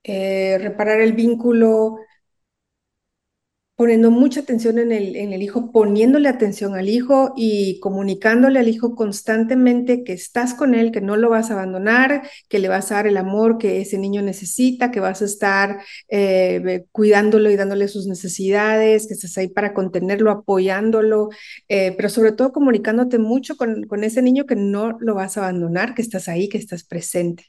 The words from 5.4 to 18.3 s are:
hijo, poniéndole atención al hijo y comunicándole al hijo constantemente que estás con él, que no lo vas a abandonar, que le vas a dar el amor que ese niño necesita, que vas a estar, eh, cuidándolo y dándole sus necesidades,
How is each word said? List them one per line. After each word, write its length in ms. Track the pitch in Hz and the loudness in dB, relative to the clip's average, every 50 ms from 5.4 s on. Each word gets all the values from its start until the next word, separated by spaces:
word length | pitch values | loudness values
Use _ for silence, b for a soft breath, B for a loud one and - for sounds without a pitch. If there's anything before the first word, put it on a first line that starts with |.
hijo, 320 | 202 202 - 247 240 - - | -6 -6 -6 -6 -4 0 2
poniéndole 560 | 226 214 202 202 208 226 247 269 294 294 277 | 2 4 4 4 4 4 4 4 4 4 2
atención 460 | 254 254 220 202 202 - 208 196 196 | 2 0 -2 -2 -2 -4 -6 -6 -6
al 120 | 190 185 196 | -4 -2 -2
hijo 460 | 220 240 247 254 277 269 269 254 269 | 0 0 2 2 2 2 2 0 0
y 420 | - 226 220 214 202 196 190 185 - | -2 -2 0 0 0 0 -2 -2 -4
comunicándole 800 | - 196 196 196 196 190 185 190 - 220 226 240 247 262 269 262 | -6 -6 -4 -4 -4 -4 -4 0 0 2 4 6 6 6 6 4
al 100 | 240 226 | 2 2
hijo 260 | 220 226 - 233 233 | 0 0 -2 -4 -2
constantemente 1080 | - 226 208 202 - - - 220 220 226 226 262 262 254 247 240 240 247 247 247 240 247 | -2 -4 -6 -6 -8 -4 -2 -2 0 0 0 2 2 4 4 4 2 0 0 -2 -2 -2
que 80 | - 185 | -8 -10
estás 400 | 180 - - - 247 240 247 247 | -10 -10 -8 -6 -4 -4 -4 -4
con 220 | - 302 269 240 | -2 0 2 2
él, 180 | 226 226 226 226 | 2 2 0 -2
que 80 | 214 | -2
no 160 | 196 196 208 208 | -4 -2 0 0
lo 120 | 233 233 | 2 2
vas 220 | 226 220 220 226 | 2 2 0 -2
a 40 | 220 | -4
abandonar, 680 | 196 190 190 185 185 196 214 226 247 254 262 285 285 277 B B B B - | -6 -6 -6 -6 -4 0 2 2 4 4 2 0 -2 -6 B B B B -4
que 120 | - 202 | -2 -2
le 100 | 190 185 | 0 0
vas 200 | 185 190 190 - | 0 -2 -2 -2
a 40 | 214 | -2
dar 120 | 202 214 214 | -2 0 0
el 100 | 202 190 | 0 0
amor 400 | 185 190 196 208 220 226 226 226 | -2 -2 0 2 2 2 2 2
que 240 | 226 202 185 185 | 0 -2 -2 -2
ese 160 | 196 - - 190 | -4 -4 -6 -4
niño 240 | 196 196 202 202 | -4 -2 -4 -2
necesita, 680 | 202 196 185 - 190 170 - - 254 262 254 247 247 247 | -4 -4 -6 -8 -10 -8 -2 0 0 0 0 0 -2 -2
que 100 | 247 214 | -2 -2
vas 200 | 190 190 190 190 | -4 -4 -4 -4
a 40 | 214 | -6
estar, 560 | 202 208 - 214 196 196 196 196 196 202 196 B B B B B - | -6 -4 -2 -2 0 2 2 0 0 -2 -8 B B B B B -4
eh, 800 | 220 202 202 196 190 185 185 185 180 180 175 185 185 180 175 _ - | -2 0 2 2 4 2 2 2 0 -2 -2 -2 -4 -4 -6 _ -2
cuidándolo 560 | - 214 208 208 202 214 214 214 220 214 214 | 2 4 6 6 6 4 4 4 4 4 4
y 60 | 202 196 | 2 2
dándole 320 | 196 196 202 196 202 202 | 0 -2 -2 -2 -2 -4
sus 180 | - 208 185 196 | -4 -6 -8 -8
necesidades, 1000 | 185 175 - 180 | -8 -8 -8 -10